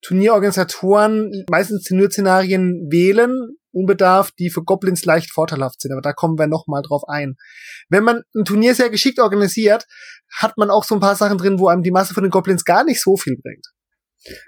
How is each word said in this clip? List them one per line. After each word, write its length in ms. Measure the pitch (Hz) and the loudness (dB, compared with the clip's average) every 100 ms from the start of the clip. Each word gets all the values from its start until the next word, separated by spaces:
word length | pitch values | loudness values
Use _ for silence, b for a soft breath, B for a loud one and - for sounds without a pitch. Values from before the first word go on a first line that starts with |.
Turnierorganisatoren 1400 | - 185 208 220 202 190 185 - 185 202 214 220 214 196 185 | -2 0 4 4 2 0 -4 -4 2 2 4 0 -4 -8 -2
meistens 340 | 160 196 208 - | -2 -2 -6 -2
Turnierszenarien 1000 | 185 196 196 190 185 190 190 185 180 147 | 0 0 0 2 2 2 0 0 -4 -2
wählen, 640 | 165 185 208 240 262 233 285 _ | 2 2 4 2 0 -8 -16 _
unbedarft, 640 | 180 190 196 185 185 190 _ | -6 -2 2 4 4 0 _
die 120 | 175 | -6
für 140 | 170 | -6
Goblins 420 | 165 190 190 175 180 | -2 -2 0 -2 0
leicht 260 | 165 165 | 0 0
vorteilhaft 500 | - 156 143 135 - | -6 -4 -4 -8 -8
sind. 120 | 135 | -10
Aber 80 | 135 | -6
da 100 | 147 | -6
kommen 240 | 143 165 156 | -4 -4 0
wir 100 | 151 | -2
noch 200 | 160 160 | -2 -4
mal 140 | 143 | -8
drauf 220 | 143 143 - | -4 -6 -6
ein. 280 | 147 143 131 B B B B B | -8 -8 -12 B B B B B
Wenn 140 | 180 | 2
man 180 | 220 233 - 220 | 4 0 -4 -6
ein 80 | 208 | -2
Turnier 300 | 208 233 247 | 2 2 4
sehr 140 | 240 | 0
geschickt 300 | 214 277 254 | 0 -2 2
organisiert, 680 | 226 202 202 - 214 220 - B B B _ - | 2 2 0 2 2 2 -2 B B B _ -6
hat 200 | 220 - | -6 -2
man 120 | 208 | 0
auch 140 | 220 | 0
so 120 | - 214 | 0 0
ein 60 | |
paar 140 | 196 202 | 0 0
Sachen 220 | 208 202 | 0 0
drin, 200 | 190 190 | 0 2
wo 80 | 185 | 2
einem 160 | 175 | 2
die 80 | 175 | 2
Masse 220 | 185 190 | 0 0
von 100 | 185 | -2
den 80 | 190 | 0
Goblins 340 | 190 185 180 - | 0 0 -2 2
gar 180 | 180 | 2
nicht 180 | 311 262 | 2 0
so 140 | - 190 | 0 0
viel 220 | - 127 | -2 -8
bringt. 240 | 135 - - _ _ _ _ _ B B | -10 -18 -20 _ _ _ _ _ B B